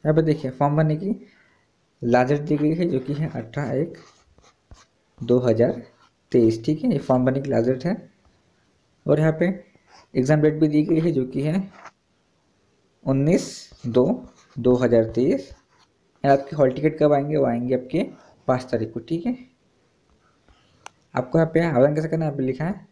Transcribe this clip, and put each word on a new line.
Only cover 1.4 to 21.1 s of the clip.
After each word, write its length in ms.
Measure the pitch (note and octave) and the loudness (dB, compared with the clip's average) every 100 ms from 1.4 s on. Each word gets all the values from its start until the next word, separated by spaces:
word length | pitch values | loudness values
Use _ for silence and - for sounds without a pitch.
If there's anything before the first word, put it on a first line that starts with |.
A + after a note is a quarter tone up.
| _ _ _ _ _ _ | _ _ _ _ _ _
लास्ट 320 | A#2+ B2 B2+ | 2 2 2
डेट 80 | D3 | 0
दी 160 | D3 D3 | 0 0
गई 160 | D3+ E3 | 0 0
है 120 | E3+ | -2
जो 120 | C3+ | -2
कि 140 | - | -4
है 160 | C#3+ D#3 | -6 -6
अठारह 400 | C3 A2+ C#3+ C#3 | -6 -10 -8 -4
एक 240 | C3 F3 - - _ _ _ _ _ _ - _ _ _ _ | -4 -4 -10 -20 _ _ _ _ _ _ -20 _ _ _ _
दो 200 | A#2 B2 | 0 2
हज़ार 420 | B2 A2+ A#2+ - - _ _ _ _ | 2 2 2 0 -10 _ _ _ _
तेईस, 320 | B2+ A2+ A2+ - | 2 2 0 -4
ठीक 180 | D#3 | -2
है, 80 | B3+ | -2
ये 80 | D3+ | -2
फॉर्म 260 | - B2+ B2+ | 0 0 2
भरने 160 | C3 | -2
की 80 | C#3 | -2
लास्ट 200 | A#2 A#2 | -2 0
डेट 160 | C3 E3+ | -2 -4
है। 240 | A3 - _ _ _ _ _ _ _ _ _ - | -6 -10 _ _ _ _ _ _ _ _ _ 0
और 140 | D3 | 2
यहाँ 160 | D#3 D#3 | 2 0
पे 80 | F3 F#3 - _ _ - _ | -2 -4 -14 _ _ -20 _
एग्जाम 280 | - C3 D3+ | -2 2 4
डेट 120 | D3+ | 2
भी 140 | D#3 D#3 | 2 2
दी 160 | D3+ | 2
गई 160 | D3+ E3 | 2 2
है 120 | E3+ | 2
जो 140 | C#3 B2+ | 0 -4
कि 160 | C#3 | -4
है 280 | D3+ F#3 G3 - - _ _ _ _ _ _ _ _ _ _ _ D3 | -2 -2 -6 -14 -20 _ _ _ _ _ _ _ _ _ _ _ -2
उन्नीस 440 | C3+ C#3+ F#3 - - - - B2 | 0 2 2 -2 -14 -18 -12 0
दो 180 | A#2+ C#3 B3 - _ _ - | 2 2 0 -8 _ _ -2
दो 200 | A#2+ B2 | 2 2
हज़ार 360 | B2 A#2 A2 | 4 4 2
तेईस। 400 | A2+ C3+ C4+ - - _ _ _ _ _ _ | 0 0 -2 -6 -20 _ _ _ _ _ _
और 60 | C#3 | 2
आपके 240 | C#3 - D3+ | 2 2 0
हॉल 160 | C3 | 0
टिकट 260 | B2+ D3+ D3+ | 2 -2 2
कब 140 | D3+ | 2
आएंगे, 240 | C#3+ D3 D3+ | 2 0 0
वो 80 | B2+ | 0
आएंगे 300 | A#2+ B2 B2+ | 0 -2 -2
आपके 300 | - D#3+ C4 - - _ - | -2 -4 -4 -10 -20 _ -2
पाँच 160 | B2 | -2
तारीख 280 | - A#2 A2 | -2 -4 -4
को, 60 | A#2 | -8
ठीक 260 | - E3 A#3+ | -8 -6 -4
है। 100 | B3 - _ _ _ _ _ _ _ _ _ _ _ _ _ - _ _ | -8 -12 _ _ _ _ _ _ _ _ _ _ _ _ _ -20 _ _